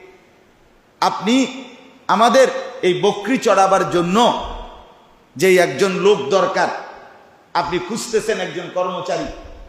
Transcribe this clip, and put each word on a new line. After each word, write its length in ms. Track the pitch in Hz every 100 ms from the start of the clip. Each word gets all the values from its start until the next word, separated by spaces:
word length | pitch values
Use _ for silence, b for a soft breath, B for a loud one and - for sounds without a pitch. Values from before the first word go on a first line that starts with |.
| - - _ _ _ _ _ _ _ -
আপনি 600 | 185 - 185 262 247 - - - - - -
আমাদের 400 | 190 233 262 254 - - -
এই 180 | 180 180
বকরি 360 | 196 202 202 254
চড়াবার 540 | 226 190 - 190 160
জন্য 580 | 175 175 208 226 - - - - - - - _ _ _ 131
যেই 220 | 185 185
একজন 340 | 170 143 190
লোক 300 | 180 196 208 127
দরকার, 380 | 190 180 185 147 - - - - - _ _ _
আপনি 260 | 170 170 175
খুঁজতেছেন 600 | - 220 - 220 - 190
একজন 300 | 175 160 170
কর্মচারী, 520 | 180 185 175 175 165 151 - - -